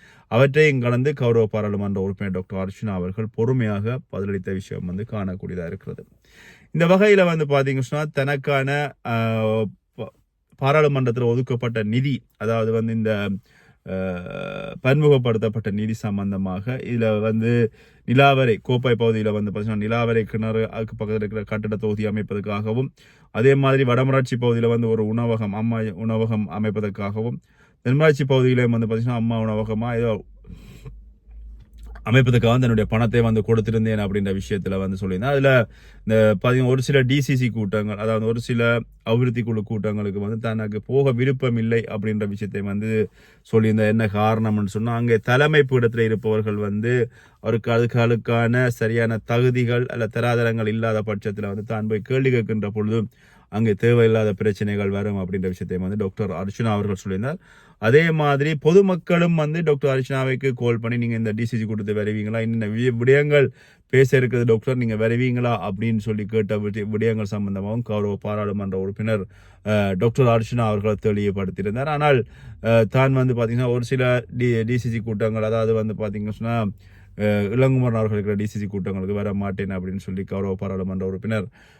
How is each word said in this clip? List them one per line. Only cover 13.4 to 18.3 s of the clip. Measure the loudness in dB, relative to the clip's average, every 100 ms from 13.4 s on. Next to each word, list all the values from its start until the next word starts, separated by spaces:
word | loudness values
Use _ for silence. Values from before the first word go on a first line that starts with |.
| -10 _ _ _ -10
அஹ், | -6 -6 -6 -10 -10 -10 -10 -12 -4
பன்முகப்படுத்தப்பட்ட | 2 4 4 4 4 0 0 -2 -4
நிதி | -2 -4
சம்பந்தமாக | -4 -4 -4 -2 -2 -4 -4 -6 -6
இதுல | -4 -2 0 2
வந்து | 0 0 2 2 0 -4 -20 _ 0
நிலாவரை | 6 6